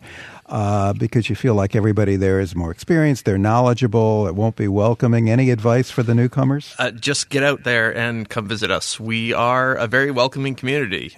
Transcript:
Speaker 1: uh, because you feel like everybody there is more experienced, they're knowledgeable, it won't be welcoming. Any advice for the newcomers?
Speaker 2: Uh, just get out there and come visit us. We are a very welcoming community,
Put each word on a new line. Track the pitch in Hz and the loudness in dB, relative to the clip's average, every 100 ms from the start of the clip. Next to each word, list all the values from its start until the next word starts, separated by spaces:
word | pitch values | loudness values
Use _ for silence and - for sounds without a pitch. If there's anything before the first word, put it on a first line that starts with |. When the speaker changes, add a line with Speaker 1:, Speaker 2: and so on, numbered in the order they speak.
| - - - - - | -12 -20 -20 -20 -10
Speaker 1:
uh, | 113 101 104 98 | -4 -2 0 0
because | 104 113 127 107 | -2 0 0 0
you | |
feel | 107 131 | -2 0
like | 104 98 | 2 2
everybody | 113 107 104 101 98 | 2 2 2 2 2
there | 95 95 | 2 2
is | 95 | 0
more | 87 85 | -4 -6
experienced, | 85 - 165 156 131 | -8 0 2 2 2
they're | - 98 | 0 2
knowledgeable, | 104 117 123 117 123 113 110 107 101 | 2 4 2 2 2 2 2 2 0
it | 92 | 0
won't | 110 - | -2 0
be | 104 | -2
welcoming. | 98 107 117 123 117 113 | 2 2 2 2 2 2
Any | 117 131 | 2 2
advice | 117 117 120 131 | 2 2 2 0
for | - | -2
the | 117 | 0
newcomers? | 117 123 - 131 139 - - | 2 2 0 0 -2 -6 -6
Speaker 2:
Uh, | 123 | -6
just | 113 139 139 - | -4 -4 -4 -2
get | 139 | 0
out | 143 131 | 0 0
there | 123 120 113 - | 0 0 0 0
and | 117 117 107 | -4 -4 -6
come | 120 101 | -6 -6
visit | 110 107 | -4 -2
us. | 95 - - | -2 -4 -8
We | 113 113 113 | -6 -4 -2
are | 113 120 127 127 | 0 0 2 0
a | 131 117 | -2 0
very | 123 139 | 0 0
welcoming | 127 131 139 135 | 0 0 0 -6
community, | 123 127 147 120 87 65 | -6 -4 -2 -2 -4 -8